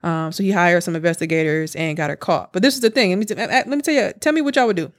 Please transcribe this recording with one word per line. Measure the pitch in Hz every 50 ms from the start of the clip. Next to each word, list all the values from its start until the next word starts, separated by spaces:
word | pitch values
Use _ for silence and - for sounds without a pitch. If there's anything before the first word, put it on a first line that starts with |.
Um, | - 170 165 160 160 160
so | 170 -
he | 196 190
hired | 202 180 175 175 175 175 170
some | - 165
investigators | 165 156 170 165 - 170 160 160 160 160 156 151 160 160 156 -
and | - 165 160 151
got | 160 156 147
her | 147
caught. | - - - 180 - - -
But | - 180
this | 196 277 269
is | 277
the | 240 -
thing. | 220 240 233 185
Let | 180 196
me | 220
t-, | 208 208
let | - 226 - - 254 -
me | 220 277 285
tell | 285 - 302
you, | 277 214 - - -
tell | - 311 311
me | 320
what | 302 277 262
y'all | 277 247
would | 226 202
do | 190 160 165 _